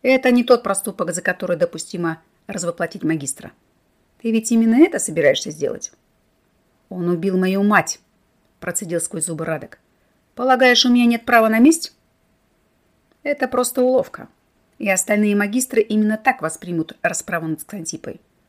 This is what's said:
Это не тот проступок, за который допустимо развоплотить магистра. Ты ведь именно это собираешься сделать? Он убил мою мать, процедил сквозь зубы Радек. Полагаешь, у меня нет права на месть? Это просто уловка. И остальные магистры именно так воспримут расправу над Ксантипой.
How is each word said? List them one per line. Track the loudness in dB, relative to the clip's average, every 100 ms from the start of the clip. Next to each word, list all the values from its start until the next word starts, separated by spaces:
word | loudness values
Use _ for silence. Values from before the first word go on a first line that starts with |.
Это | 2 2 4
не | 2
тот | 4 2
проступок, | 2 -4 -6 -6 -6
за | -4
который | -4 -4 -4 -2
допустимо | -2 -4 -12 -6 -6 -6 _ _ -14
развоплотить | -8 -8 -6 -8 -6
магистра. | -4 -4 -6 -12 -16 _ _ _ _ _ _ _
Ты | -2
ведь | -2 0
именно | 2 4 6
это | 4 4
собираешься | -4 2 2 2 -4
сделать? | -6 -6 -6 -14 _ _ _ _ _ _ _ _ _ _
Он | -6 -4
убил | -2 -2 0
мою | 0 2
мать, | 2 2 0 -10 _ _ _ _ _ _
процедил | -10 -8 -6 -6
сквозь | -6 -8 -8
зубы | -6 -6
Радек. | -8 -10 -20 _ _ _ _ _ -4
Полагаешь, | 2 4 4 4 4
у |
меня | 4 4
нет | 0 4
права | 4 4
на | 6
месть? | 6 4 -4 _ _ _ _ _ _ _ _ _ _ _ _ _
Это | -6 -4 -2
просто | -2 -2 2
уловка. | 2 2 0 -10 -20 _ _ _ _ _
И | -2
остальные | -2 0 2 2 2
магистры | 0 -2 0 0
именно | 2 2 2 2
так | 0 0
воспримут | -6 -8 -8 -6 -6 -6
расправу | -6 -6 -8 -8 -6
над | -8
Ксантипой. | -10 -14 -12 -12 -14 -16 _ _